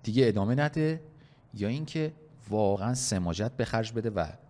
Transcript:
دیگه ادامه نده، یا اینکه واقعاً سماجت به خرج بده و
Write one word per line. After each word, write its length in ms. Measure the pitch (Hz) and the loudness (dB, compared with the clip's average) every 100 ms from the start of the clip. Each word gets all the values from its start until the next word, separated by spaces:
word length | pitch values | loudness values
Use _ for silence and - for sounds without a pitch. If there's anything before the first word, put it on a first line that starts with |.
دیگه 260 | - 113 123 | 2 4 4
ادامه 260 | 101 101 | 4 2
نده، 480 | 127 151 156 156 160 - - - - - | 2 0 0 0 -2 -8 -20 -20 -20 -16
یا 140 | 107 101 | -4 -2
اینکه 440 | 135 156 160 156 - - - - | -2 -4 -2 -4 -6 -20 -20 -4
واقعاً 440 | 107 101 101 107 | 2 2 2 0
سماجت 580 | 127 - 98 87 85 107 - | -2 -2 0 0 -2 -4 -2
به 80 | |
خرج 280 | 110 113 110 | -2 -2 -2
بده 180 | 117 113 | -4 -2
و 160 | 101 78 - | -2 -4 -6